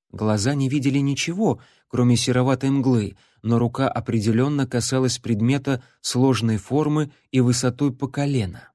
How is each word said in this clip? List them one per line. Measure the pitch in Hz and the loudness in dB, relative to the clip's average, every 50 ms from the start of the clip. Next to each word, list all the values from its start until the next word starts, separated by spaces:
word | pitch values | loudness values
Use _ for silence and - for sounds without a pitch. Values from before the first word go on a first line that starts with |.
| _ _ | _ _
Глаза | - - 107 107 107 104 98 135 147 | -8 -4 0 0 0 2 0 0 0
не | 139 135 131 | 0 0 0
видели | 139 151 127 139 131 139 | 0 0 0 0 2 2
ничего, | 139 139 139 - - 165 175 190 226 170 117 - _ _ _ _ _ _ | 0 0 -2 -2 -4 -4 -2 0 0 0 0 -2 _ _ _ _ _ _
кроме | - 120 123 123 120 | 0 2 4 4 4
сероватой | 117 - 127 123 127 127 131 131 127 139 135 | 2 2 0 2 2 2 2 0 0 0 0
мглы, | 139 139 120 135 127 113 104 98 95 _ _ _ _ _ | 0 2 2 2 2 2 0 -2 -8 _ _ _ _ _
но | - 110 117 117 | -2 0 2 2
рука | 120 120 123 - 135 - | 2 0 0 -2 -2 -2
определенно | - 120 120 - 117 113 101 113 110 117 131 147 151 143 135 | -2 -4 -4 -2 -2 0 0 2 2 2 2 0 0 -2 -2
касалась | 127 127 120 113 - 131 131 127 123 123 - | -2 -2 -4 -2 -2 -2 0 0 -2 -2 -4
предмета | - 117 117 101 110 123 139 139 - 139 135 127 - _ _ _ | -4 -4 -2 0 0 0 0 0 -2 -2 -4 -4 -6 _ _ _
сложной | - - - 123 131 135 123 104 117 113 110 | -8 -4 0 2 2 2 2 2 0 0 -2
формы | 101 - - 127 147 151 151 151 151 151 - - _ _ _ | -2 -4 -2 -2 0 0 0 0 -2 -2 -4 -8 _ _ _
и | - 131 | 0 2
высотой | 123 123 120 120 - 127 123 123 143 143 | 2 2 2 2 0 -2 -2 0 -2 -2
по | 127 - 139 131 | -2 -4 -8 -6
колено. | - 147 143 143 139 127 101 90 85 120 - - | -4 -4 -2 -2 -2 -2 -2 -4 -8 -12 -18 -20